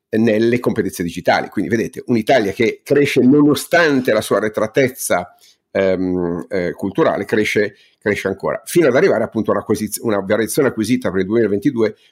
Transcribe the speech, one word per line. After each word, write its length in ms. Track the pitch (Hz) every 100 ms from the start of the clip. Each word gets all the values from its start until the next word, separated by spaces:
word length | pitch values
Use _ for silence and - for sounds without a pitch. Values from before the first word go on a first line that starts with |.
| _
nelle 500 | 110 113 107 117 120
competenze 420 | 123 101 95 -
digitali. 460 | 87 87 104 95 69
Quindi 220 | - 82
vedete, 320 | 113 95 - -
un'Italia 460 | 120 107 135 101
che 300 | - 113 -
cresce 380 | - 143 139 139
nonostante 920 | 123 147 147 143 - 170 160 135 127
la 80 | 107
sua 160 | - 104
arretratezza, 1000 | 107 - 107 - 127 - - 90 87 _ _ _ _
ehm, 720 | 98 95 92 92 90 87 85 -
eh, 220 | 98 87
culturale, 520 | - 98 123 143 92 101
cresce, 500 | 110 104 110 101 - _ _
cresce 280 | 107 101 95
ancora, 340 | 95 78 65 -
fino 220 | 175 151
ad 80 | 127
arrivare 280 | 135 110
appunto 280 | 110 110 107
a 40 | 101
una 80 |
acquisiz-, 360 | - 107 107 -
una 180 | 117 101
variazione 500 | 95 107 110 - 131
acquisita 400 | 110 107 127 104
per 100 | 92
il 40 | 95
duemilaventidue 680 | 113 107 101 143 117 104 - _